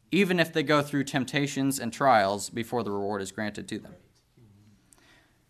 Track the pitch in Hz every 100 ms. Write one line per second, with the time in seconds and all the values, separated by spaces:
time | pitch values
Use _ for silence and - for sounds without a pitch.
0 | _ 170 190 180 165 160 143 147 147 143
1 | 135 143 123 147 139 139 139 135 117 -
2 | 139 113 98 101 98 117 117 123 104 101
3 | 101 104 95 - 107 104 95 107 - -
4 | _ _ _ _ - 101 _ _ _ -
5 | _ _ _ _ _